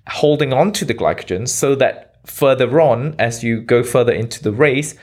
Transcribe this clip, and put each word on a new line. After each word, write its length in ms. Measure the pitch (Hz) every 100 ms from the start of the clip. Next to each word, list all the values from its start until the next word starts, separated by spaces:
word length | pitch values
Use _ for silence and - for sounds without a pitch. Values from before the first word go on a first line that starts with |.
| -
holding 440 | - 147 147 139
on 200 | 131 190
to 100 | 208
the 100 | 139
glycogen 540 | 110 78 - - 92 123
so 260 | - 139
that 460 | 135 123 - - _
further 560 | - - 139 127 123 151
on, 360 | 151 117 151 -
as 240 | 117 117
you 180 | 117 113
go 220 | - 120
further 300 | 120 131 117
into 300 | 104 120 -
the 80 | -
race, 420 | 107 147 135 151 -